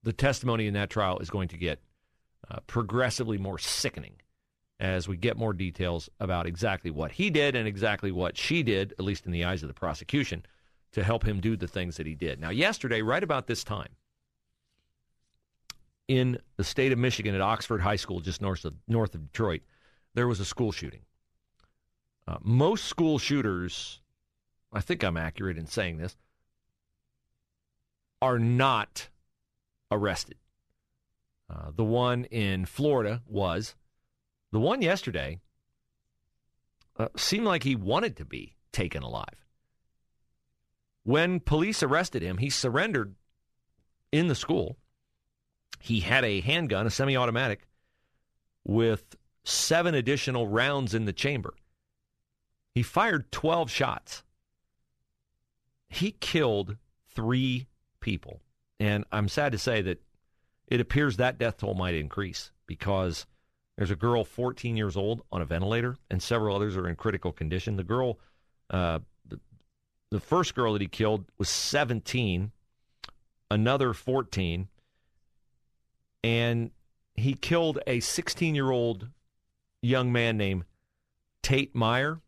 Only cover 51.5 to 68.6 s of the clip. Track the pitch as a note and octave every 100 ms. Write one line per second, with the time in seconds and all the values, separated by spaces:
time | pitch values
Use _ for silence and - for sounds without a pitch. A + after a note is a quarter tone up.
51.5 | - _ _ _ _ _ _ _ _ _
52.5 | _ _ - A#2 - A3 E3+ A2 - D#3
53.5 | E3+ D3+ - C3 - - - _ _ _
54.5 | _ _ _ _ _ _ _ _ _ _
55.5 | _ _ _ _ - F#3+ - - F3 C#3+
56.5 | G#2 F#2+ G2+ _ _ _ - A2+ B2+ C3
57.5 | B2 C3 _ _ _ - F#2 - - _
58.5 | _ _ _ G#2+ G#2 G#2 G#2+ G#2 - D3
59.5 | A2 - A2+ F#2+ F2 _ _ _ _ _
60.5 | _ _ B2 A#2 C3+ D3 G2+ B2 B2+ A#2
61.5 | G#2 G#2+ F#2+ F2+ E2+ D2+ - G2 E2+ -
62.5 | _ _ E2+ G2 G2 F#2 E2 - _ _
63.5 | _ _ - F#2+ F#2 A#2+ A#2+ G#2 - B2
64.5 | B2 A#2+ A2+ G#2 F#2+ G2+ A#2 - F#2 E2
65.5 | E2+ F#2+ A#2 A#2+ B2 _ F#2 - A#2 G#2+
66.5 | G2+ G#2+ F#2+ F2 E2 A2+ F#2+ F2 - D#2
67.5 | F2 G2 G2+ F2+ A#2 B2+ A2+ _ _ _
68.5 | _